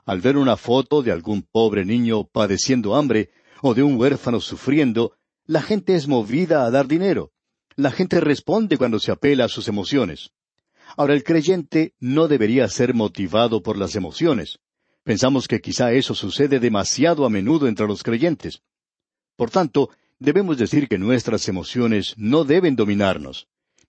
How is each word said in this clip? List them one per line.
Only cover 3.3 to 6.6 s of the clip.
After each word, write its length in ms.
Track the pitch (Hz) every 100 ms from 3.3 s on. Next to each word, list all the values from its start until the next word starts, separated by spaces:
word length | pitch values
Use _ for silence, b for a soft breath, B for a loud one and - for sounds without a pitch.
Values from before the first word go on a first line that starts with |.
| b b b
o 120 | 131
de 100 | 113
un 160 | 143 123
huérfano 420 | 135 135 127 113
sufriendo, 760 | - - - 147 135 110 117 _ _ _ -
la 160 | 156
gente 340 | - 208 - 180
es 120 | 143
movida 580 | 127 104 131 175 156